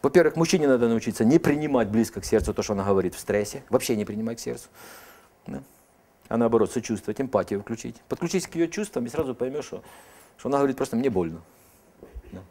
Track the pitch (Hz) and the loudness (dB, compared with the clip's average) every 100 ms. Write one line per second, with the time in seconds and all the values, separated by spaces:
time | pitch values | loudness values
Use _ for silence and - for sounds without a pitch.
0 | 143 180 156 165 165 190 147 127 117 113 | 6 6 4 4 2 2 4 4 4 2
1 | 113 98 113 160 147 147 151 135 107 107 | -2 2 6 6 4 0 2 2 2 2
2 | 110 - - 110 92 104 101 101 98 98 | 0 -2 0 2 2 -4 -2 -2 2 2
3 | 90 - - 104 104 139 - 127 - 113 | 2 -4 -2 -2 -2 -8 -2 -2 0 -2
4 | 104 104 110 117 - 120 - - - - | -2 -6 -6 -8 -8 -10 -12 -20 -20 -20
5 | - - _ _ - 135 135 _ _ _ | -20 -20 _ _ -14 -14 -14 _ _ _
6 | _ _ - 113 117 113 98 123 - 110 | _ _ -6 0 2 4 2 -2 -4 -6
7 | - 107 135 101 92 101 101 117 120 - | -6 -6 -2 -2 0 -4 -6 -8 -8 -14
8 | _ - 170 190 175 165 165 185 175 151 | _ -6 -4 -4 -4 -4 -2 -2 -6 -6
9 | 120 139 139 120 127 143 - - - - | -4 -4 -4 -4 -4 -6 -10 -12 -16 -20
10 | - - - _ 127 139 139 131 - 117 | -20 -20 -20 _ -2 2 2 0 -2 0
11 | 135 98 82 82 - _ _ _ _ _ | 0 0 -2 -6 -16 _ _ _ _ _
12 | - - - 95 92 | -18 -18 -16 -18 -18